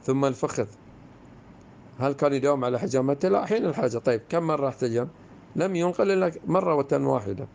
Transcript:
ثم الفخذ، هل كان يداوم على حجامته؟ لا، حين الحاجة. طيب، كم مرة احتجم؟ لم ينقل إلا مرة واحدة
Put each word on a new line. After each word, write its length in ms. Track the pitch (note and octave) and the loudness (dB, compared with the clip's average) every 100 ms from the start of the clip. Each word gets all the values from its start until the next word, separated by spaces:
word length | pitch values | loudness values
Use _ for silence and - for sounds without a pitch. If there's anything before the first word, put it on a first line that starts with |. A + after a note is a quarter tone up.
ثم 220 | - C3+ | 0 0
الفخذ، 420 | C#3 B2+ D3 - G#2 - - - - - - - - - - - - - | 0 0 -4 -4 -6 -8 -20 -20 -20 -20 -20 -20 -20 -20 -20 -20 -20 -4
هل 140 | C3 | -2
كان 200 | C#3 D3 | 2 2
يداوم 320 | C#3 C3+ C#3+ | 2 2 2
على 140 | B2 B2 | 0 0
حجامته؟ 500 | F#3+ C3 C3 C#3+ F#3 | 0 0 2 0 2
لا، 180 | G3 - | 2 2
حين 200 | A3 F#3 | 0 0
الحاجة. 320 | C#3+ B2+ A#2 | 0 -2 0
طيب، 220 | C3 A2+ - | 0 -2 -2
كم 140 | E3 | -2
مرة 260 | E3 D3+ C#3 | 0 0 -2
احتجم؟ 380 | - B2+ A#2 A#2+ - - - - - | -2 -2 -2 -4 -10 -20 -20 -10 -4
لم 200 | F#3 F3+ | -2 0
ينقل 340 | F3 E3+ G3+ | 0 0 2
إلا 220 | F#3+ F#3 D#3+ - | 2 0 -2 -2
مرة 400 | F3 F#3 D3+ C#3 | 0 2 0 2
واحدة 540 | C#3+ C#3 C3 G2 G2 - | 0 2 0 -2 -8 -10